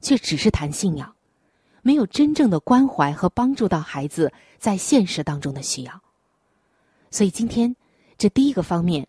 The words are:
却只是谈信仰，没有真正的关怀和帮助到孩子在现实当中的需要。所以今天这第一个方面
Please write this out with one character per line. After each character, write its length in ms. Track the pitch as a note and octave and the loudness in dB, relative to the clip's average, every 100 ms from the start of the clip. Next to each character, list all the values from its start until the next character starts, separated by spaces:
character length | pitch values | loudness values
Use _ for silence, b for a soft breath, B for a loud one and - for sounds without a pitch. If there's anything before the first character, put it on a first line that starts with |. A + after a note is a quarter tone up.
却 160 | - C4+ | -2 0
只 220 | - - | 0 0
是 120 | A3 | 0
谈 220 | - D3 | 0 -6
信 240 | D3 G3 D3+ | -4 -4 -4
仰， 180 | C3 _ _ _ _ _ _ _ | -8 _ _ _ _ _ _ _
没 120 | A#3+ | 0
有 120 | D4 G#3 | 2 0
真 280 | - D4 | 2 2
正 140 | D4+ C4+ | 4 2
的 100 | E3 | 2
关 300 | - B3+ C4+ | 2 4 4
怀 240 | - C#3+ | 2 -2
和 160 | D3+ F3 | 0 -2
帮 260 | - B3 | 0 -2
助 140 | C4+ G#3 | 0 0
到 100 | E3 | -2
孩 300 | D#3+ C#3+ C#3+ | -4 -8 -8
子 240 | - D#3+ b b b | -2 -2 b b b
在 160 | A#3 | -4
现 320 | G3 - C#4+ F#3 | -2 2 2 2
实 160 | - | -2
当 160 | D3 D3 | -6 -6
中 140 | C#3+ | -6
的 100 | C3+ | -8
需 200 | - - | -8 -8
要。 180 | B2 - _ _ _ _ _ _ _ _ _ _ _ | -10 -16 _ _ _ _ _ _ _ _ _ _ _
所 160 | - G3+ | -2 -2
以 40 | |
今 160 | - A3+ | 0 -4
天 280 | - A#3+ B3 _ _ _ _ | 0 -2 -2 _ _ _ _
这 120 | G#3 | 0
第 180 | - C#4 | 2 2
一 40 | |
个 100 | B3 | 0
方 220 | E3 E3+ | -2 -2
面 220 | E3+ D#3+ | 0 -2